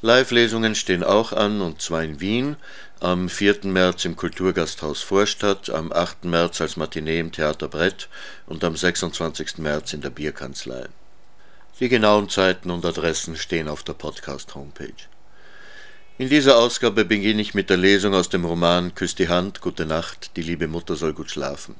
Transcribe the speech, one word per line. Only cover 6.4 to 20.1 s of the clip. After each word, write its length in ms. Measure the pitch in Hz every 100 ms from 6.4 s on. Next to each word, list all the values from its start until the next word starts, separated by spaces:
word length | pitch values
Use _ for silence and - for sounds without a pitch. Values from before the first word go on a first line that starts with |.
| 87 -
als 160 | 80 -
Matinee 420 | 78 80 78 82
im 140 | 82
Theater 360 | - 76 76 78
Brett 400 | 76 90 - - - - - -
und 180 | 80
am 120 | 85 80
sechsundzwanzigsten 880 | 90 87 87 - 82 78 78 -
März 300 | 76 73 -
in 80 | 76
der 100 | 71
Bierkanzlei. 760 | 69 76 - 67 - 64 64 64 - - - - - - - - -
Die 100 | 127
genauen 380 | 120 107 104 101
Zeiten 400 | - 95 90 90
und 140 | 87
Adressen 520 | 85 85 82 78 - 80
stehen 320 | - 85 76
auf 140 | 76
der 120 | -
Podcast-Homepage. 1000 | 71 78 - - 69 - 71 71 - - - - - - - - - - - - - - -
In 120 | 131
dieser 300 | 147 135 120
Ausgabe 460 | 120 - 120 104 92
beginne 340 | 104 101 107
ich 140 | 104
mit 160 | 101 95
der 80 | 92
Lesung 360 | 95 101 101
aus 140 | 95 90
dem 160 | 92
Roman 500 | 85 85 85 87 90
Küss 200 | - 87
die 140 | - 85
Hand, 340 | 87 95 -
gute 220 | 90 85
Nacht, 520 | 80 78 -